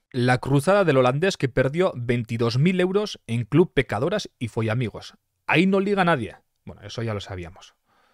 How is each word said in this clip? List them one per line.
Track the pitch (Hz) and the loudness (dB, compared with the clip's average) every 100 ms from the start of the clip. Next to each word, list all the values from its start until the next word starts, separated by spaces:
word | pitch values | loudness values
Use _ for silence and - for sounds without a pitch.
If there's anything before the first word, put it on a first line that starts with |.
| _ | _
La | - 123 127 | -2 2 0
cruzada | - 139 139 202 | 2 2 4 4
del | 180 135 | 4 4
holandés | 127 135 190 - | 4 2 0 -2
que | 135 | -2
perdió | - 131 160 185 | 0 0 0 0
veintidós | 127 117 226 117 113 117 117 | -2 -2 -4 -4 -2 0 2
mil | 165 185 | 2 2
euros | 180 196 208 - - | 0 0 -4 -8 -6
en | 117 | -6
club | 117 143 180 | 2 4 4
pecadoras | - 123 104 143 196 - _ | 2 -2 -2 -2 -4 -8 _
y | 117 | -8
follamigos. | - 110 113 120 - - - _ _ - | -4 -2 -2 -4 -8 -16 -20 _ _ -2
Ahí | 143 190 | 2 2
no | 196 | 2
liga | 196 196 | 0 0
nadie. | 175 156 107 - _ _ | 0 0 -4 -12 _ _
Bueno, | - 80 | -20 -20
eso | 101 - | -14 -8
ya | 117 | -6
lo | 104 | -6
sabíamos. | - 95 85 - - _ _ _ _ | -8 -12 -14 -16 -20 _ _ _ _